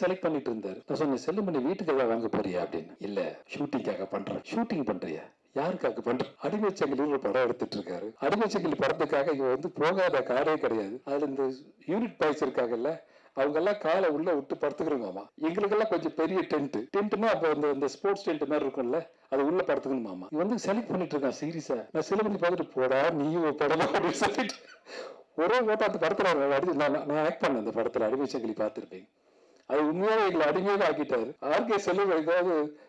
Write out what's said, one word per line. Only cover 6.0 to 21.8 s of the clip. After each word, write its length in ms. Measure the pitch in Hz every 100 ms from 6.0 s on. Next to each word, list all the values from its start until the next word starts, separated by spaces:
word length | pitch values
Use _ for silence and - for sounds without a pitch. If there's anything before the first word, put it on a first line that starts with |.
பண்ற?" 260 | 120 123 - -
அடிமை 320 | 139 208 208
சங்கிலின்னு 380 | - 143 131 147
ஒரு 100 | 139
படம் 240 | 107 127
எடுத்துட்டு 340 | 120 110 110 104
இருக்காரு. 360 | 90 87 104 -
அடிமை 300 | 143 202 214
சங்கிலி 260 | 202 165
படத்துக்காக 600 | - 135 156 151 143 139
இவன் 140 | 139 131
வந்து 220 | 127 165
போகாத 500 | - 156 190 180 147
காரே 340 | 123 127 151
கிடையாது. 460 | 156 131 113 98 127
அதுல 200 | - 143
இந்த 280 | 147 135 131 131 - _ -
யூனிட் 280 | 196 226 -
பாய்ஸ் 260 | 156 139
இருக்காங்கல்ல, 560 | 135 127 120 117 131 160 - - -
அவங்க 260 | - 143 151
எல்லாம் 200 | 185 202
காலை 280 | 160 180 180
உள்ள 260 | 147 180
விட்டு 200 | 151 139
படுத்துக்கிறோமாமா. 720 | - 147 - 160 143 104 92 -
எங்களுக்கெல்லாம் 540 | - 156 180 202 214 214
கொஞ்சம் 260 | 175 160
பெரிய 260 | - 160 185
டென்ட், 480 | - 151 143 104 120 196
டென்ட்னா 280 | 208 196
அப்போ 240 | 220 185 160
அந்த, 200 | 147 147
அந்த 200 | 135 139
ஸ்போர்ட்ஸ் 420 | - 196 196 -
டென்ட் 160 | 156 139
மாதிரி 200 | 151 135
இருக்கும்ல, 400 | 135 120 156 - _ _
அது 180 | 135 143
உள்ள 180 | 180 180
படுத்துக்கணுமாமா. 600 | 139 135 135 107 92 92
இவன் 160 | 151 190
வந்து 260 | 233 -
செலக்ட் 160 | 208 226
பண்ணிட்டு 300 | 185 170 202
இருக்கான் 140 | 135 117
சீரியஸா. 440 | 151 165 - 123